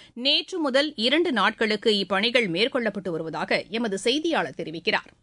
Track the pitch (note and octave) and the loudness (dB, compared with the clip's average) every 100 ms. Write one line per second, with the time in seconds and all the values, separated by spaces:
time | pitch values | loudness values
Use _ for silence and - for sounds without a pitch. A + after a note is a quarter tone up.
0 | - - C4 D#4 F#4+ F#4 D4 C4 D4+ - | -16 -2 2 2 0 -4 2 2 0 0
1 | A3+ D4+ F4 A#3 G3 - A3 G#3 A#3 G#3 | 2 2 2 2 2 2 0 2 2 2
2 | F#3+ G3 A#3 B3 G#3 E3+ B3 C4 A3+ G3 | 0 0 2 2 0 0 0 0 -2 -4
3 | F#3 D#3+ D#3+ D#3 F#3+ G3 C#3+ A3 A#3 F#3+ | -6 -6 -6 -6 -2 -2 -2 -4 -2 0
4 | - C#4 E4+ B3+ D3+ - C#3 E3 G#3 G3 | 0 0 0 0 -2 -6 -10 -4 -2 -2
5 | - _ | -4 _